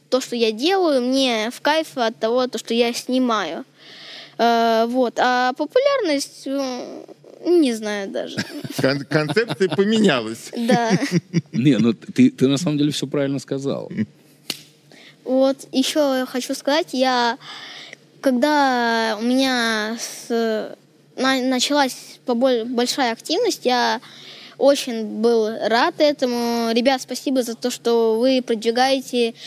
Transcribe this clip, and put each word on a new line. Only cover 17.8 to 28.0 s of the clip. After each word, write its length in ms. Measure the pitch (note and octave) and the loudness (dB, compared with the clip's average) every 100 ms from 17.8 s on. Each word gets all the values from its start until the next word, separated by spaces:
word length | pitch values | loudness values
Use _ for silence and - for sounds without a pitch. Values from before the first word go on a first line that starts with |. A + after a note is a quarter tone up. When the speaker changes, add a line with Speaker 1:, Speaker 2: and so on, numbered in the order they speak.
| - - _ - | -20 -20 _ -4
Speaker 1:
когда 960 | C#4 B3 D4 D4+ C4+ B3 A#3 A3+ A3+ G#3 | 0 2 2 4 2 2 0 0 0 -2
у 40 | |
меня 760 | A#3 B3+ C4+ B3 A3+ A3 G#3+ A#3 | 0 2 2 2 0 -2 -4 -6
с-, 760 | - - - A#3 A3+ A3 G3+ - _ _ _ - | -10 -12 -4 -2 0 -2 -6 -14 _ _ _ -4
на-, 240 | C4 C4+ | 0 0
началась 800 | B3+ B3+ - C#4+ C4+ - - - - | 0 0 0 2 0 -2 -16 -10 -4
поболь-, 380 | A#3+ C4+ B3 A3+ | 0 2 2 0
большая 460 | B3 B3 - B3 | -2 -2 0 -2
активность, 500 | A#3 - E4 A#4 - B3 | -4 -4 -2 0 -2 0
я 340 | B3 A#3 A3 - - - - - - | 0 0 -2 -8 -20 -20 -20 -20 0
очень 480 | C#4 C#4 - A3+ G#3+ G#3+ | 2 2 -2 -6 -6 -2
был 280 | A3+ A#3 G#3+ A3+ G#3 | 2 2 0 -2 0
рад 280 | A#3 D#4 - | 2 2 2
этому. 720 | D4+ C#4+ B3+ A#3+ A#3 A#3 A#3 | 0 2 -2 -2 -2 -2 0
Ребят, 300 | A3+ A#3 C4 | 2 2 2
спасибо 420 | - B3+ - C4 | -2 -6 -2 -2
за 120 | A#3 A3+ | -2 -4
то, 140 | B3 | -6
что 480 | - A#3 A#3 | -4 0 2